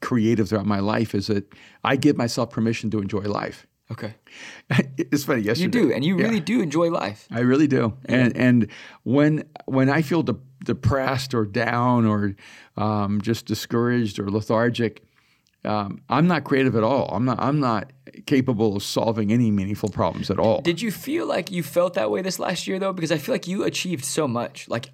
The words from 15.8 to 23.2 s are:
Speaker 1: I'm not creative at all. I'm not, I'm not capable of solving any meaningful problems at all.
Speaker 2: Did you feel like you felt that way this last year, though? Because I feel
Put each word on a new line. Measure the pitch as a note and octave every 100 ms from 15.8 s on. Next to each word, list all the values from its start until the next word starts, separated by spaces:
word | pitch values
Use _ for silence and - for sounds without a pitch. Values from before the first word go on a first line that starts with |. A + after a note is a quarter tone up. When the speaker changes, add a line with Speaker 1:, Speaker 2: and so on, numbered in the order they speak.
| G2+ - -
Speaker 1:
I'm | A#2+ F3
not | D#3
creative | - C3+ C3 A2
at |
all. | A2 C3+ -
I'm | F#2+ B2+
not, | A#2+
I'm | B2+ D3
not | C3 G#2+ - - - - -
capable | C3+ C3 G#2 A2 G2
of |
solving | - - A2 A2 G#2
any | A#2+ A2+
meaningful | G2+ F#2+ G#2 G#2+
problems | - F2+ - F#2+
at | F#2
all. | G#2 G#2+
Speaker 2:
Did | D3+ E3+
you | A#3
feel | - - E4 D#4+
like | A#3+ F#3
you | F3+
felt | - F3 F3+
that | F#3 G#2
way | G3
this | F#3 -
last | - F3 -
year, | F#3+
though? | G3
Because | F#3 D#3+
I |
feel | E3